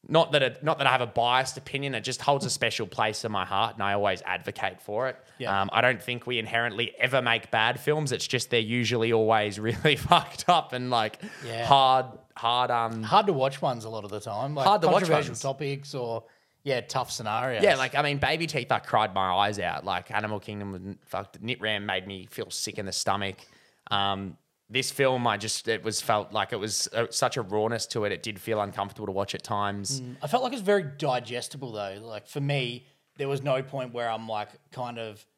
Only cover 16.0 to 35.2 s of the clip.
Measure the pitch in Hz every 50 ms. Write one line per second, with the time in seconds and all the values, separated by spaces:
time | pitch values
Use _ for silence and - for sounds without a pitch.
16 | 120 117 113 113 - - _ _ _ _ _ _ _ 139 131 120 - - - 131
17 | 123 - - - 113 107 107 110 120 131 123 110 98 101 - 135 131 127 - 139
18 | 151 143 143 139 135 131 156 165 170 165 - 135 120 - 117 107 - - - 110
19 | 107 101 95 95 95 92 90 95 101 104 104 101 90 85 80 71 76 95 92 90
20 | 92 - 104 104 107 107 107 101 - - 107 104 101 101 95 90 92 98 98 -
21 | _ _ - 92 101 - - - 101 117 123 - 101 107 107 101 101 104 95 95
22 | 92 101 98 92 90 - - - 107 - - - - 107 - - 101 95 90 -
23 | - 107 98 101 101 98 92 - - _ - _ _ _ _ _ _ - 104 101
24 | 98 101 98 95 98 92 - _ _ _ _ _ _ _ 107 131 135 - - -
25 | 139 135 131 127 120 117 104 101 107 110 - - - 113 110 98 - 110 104 -
26 | - - 110 107 98 - 101 107 98 - 123 101 101 110 101 - - - - 113
27 | 117 - - - 135 120 - 135 110 92 101 107 107 113 117 110 - - - 117
28 | 104 101 98 - - 110 104 98 - 113 110 107 101 98 92 - 101 101 - -
29 | 107 98 95 98 98 - - 87 - - 110 101 101 101 101 101 98 98 139 135
30 | 127 123 123 - - 147 185 254 262 247 269 247 190 190 208 196 175 143 143 -
31 | 160 143 127 123 117 107 120 123 120 - - 139 135 123 110 104 101 98 95 101
32 | 110 117 110 104 - - - 147 139 143 143 139 127 120 120 123 - _ _ _
33 | _ _ _ - 143 139 139 131 120 147 131 131 135 143 143 135 127 123 117 120
34 | 120 117 113 110 113 110 110 104 104 - - - _ _ - 131 123 120 117 117
35 | 113 110 104 104